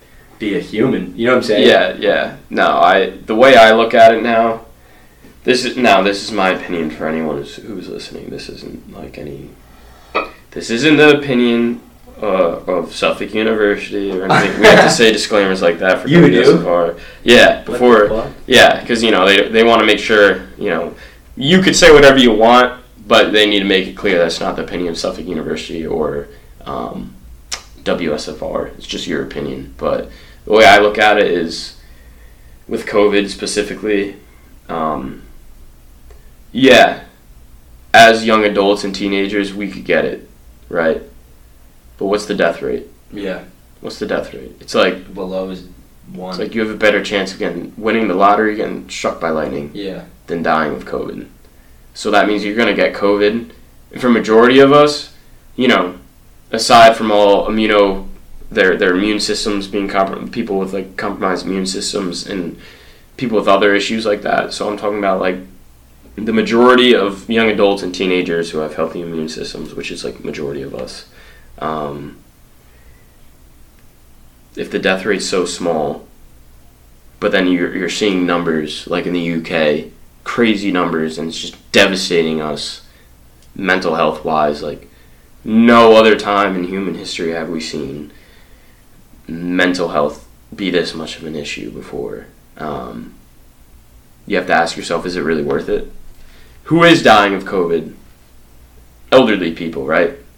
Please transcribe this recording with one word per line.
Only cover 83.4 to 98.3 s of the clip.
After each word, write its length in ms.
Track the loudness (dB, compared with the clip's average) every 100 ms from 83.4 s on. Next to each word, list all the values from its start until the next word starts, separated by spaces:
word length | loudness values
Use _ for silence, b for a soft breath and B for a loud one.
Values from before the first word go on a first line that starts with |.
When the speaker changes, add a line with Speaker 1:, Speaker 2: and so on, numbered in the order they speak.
| -20 -8
Speaker 2:
mental 400 | -2 -2 0 0
health-wise. 640 | -2 -2 -4 -2 -2 -2
Like, 240 | -8 -12 -18 b b b b _
no 520 | -2 2 6 8 8 8
other 220 | 6 4
time 380 | 0 0 0 -2
in 80 | -6
human 300 | -6 -6 -8
history 360 | -10 -8 -6
have 180 | -6 -8
we 100 | -8
seen 520 | -8 -10 -10 -12 -16 b b b b b b b b b _ -20 -16
mental 640 | -10 -6 0 0 0 -4
health 380 | -2 -2 -6 -18 _ _ -8
be 140 | -4
this 240 | -2 -4
much 240 | -8 -14 -14
of 60 | -12
an 100 | -12
issue 340 | -12 -12 -14
before. 560 | -16 -14 -12 -10 -12 -18 _ _ -14
Um, 560 | -10 -10 -12 -14 -16 -20 _ _ -20 _ -20 -20 _ -20 _ _ -6
you 120 | -4
have 100 | 0
to 60 |
ask 240 | 0 0 -6
yourself, 280 | -8 -6 -6
is 100 | -6
it 60 |
really 220 | -4 -4
worth 260 | -2 -6 -4
it? 220 | -6 -6 -14 -20 b b b b b -2
Who 180 | 4
is 180 | 6 6
dying 300 | 6 4 4
of 120 | -2 -4
covid? 480 | -4 -2 -2 -6 -16 -20 -20 _